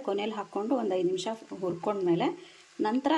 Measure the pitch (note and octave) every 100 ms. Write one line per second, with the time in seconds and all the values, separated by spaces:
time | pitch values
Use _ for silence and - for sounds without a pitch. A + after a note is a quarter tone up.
0 | C4+ G3+ G#3+ G#3+ G3 G3 G#3+ C4+ G#3+ F#3
1 | F3+ F#3 - A3+ - G3 F3+ E3+ - G3+
2 | F3+ E3+ C4 F4 - - - - G#3+ A#3+
3 | C4+